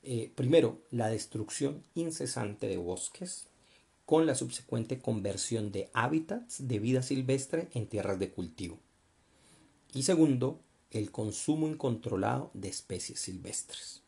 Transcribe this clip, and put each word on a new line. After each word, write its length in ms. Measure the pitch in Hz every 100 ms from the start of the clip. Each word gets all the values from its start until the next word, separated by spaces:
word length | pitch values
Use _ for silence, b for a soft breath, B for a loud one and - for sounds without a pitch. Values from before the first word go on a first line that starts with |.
Eh, 280 | - 120 - -
primero, 440 | 123 165 156 - -
la 180 | 120 110
destrucción 720 | 110 - - 104 - 139 151 - -
incesante 720 | 165 160 135 127 107 101 110
de 100 | 92
bosques, 720 | 87 90 - - 180 - - _ b b b _ -
con 200 | 156 160
la 100 | 127
subsecuente 640 | 131 - - 120 113 127
conversión 720 | - 113 101 98 - 113 104
de 180 | 98 -
hábitats 760 | - 120 160 160 214 240 - 135
de 120 | 113
vida 220 | 110 127
silvestre 680 | 127 135 131 135 - 160 170
en 140 | 123 107
tierras 320 | 107 98 92
de 120 | 92
cultivo. 460 | - 87 - 87 82 _ _ _ _ b b b b b b _
Y 100 | 131
segundo, 560 | 139 175 156 127 127 160 _ _ _
el 200 | 110 104
consumo 560 | - 107 107 - 156 156
incontrolado 840 | 156 135 117 - 95 104 127 139
de 160 | - 98
especies 500 | - - 90 - -
silvestres. 840 | - 92 - - - - - -